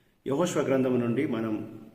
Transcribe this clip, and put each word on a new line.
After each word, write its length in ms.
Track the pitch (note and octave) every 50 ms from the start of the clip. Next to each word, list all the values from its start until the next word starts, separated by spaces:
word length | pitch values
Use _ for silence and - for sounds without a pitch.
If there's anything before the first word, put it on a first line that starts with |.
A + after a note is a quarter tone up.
| _ _ _ _ -
యెహోషువ 360 | A#2+ C3 D3 F3+ F3 - E3 C#3
గ్రంథము 340 | C3 C3+ C3 B2+ C3 B2+
నుండి 300 | A#2+ A#2+ A#2+ A2+ A#2+ D#3
మనం 540 | - A#2+ A2+ A2+ A2 G#2+ G#2 G#2+ - - - - - -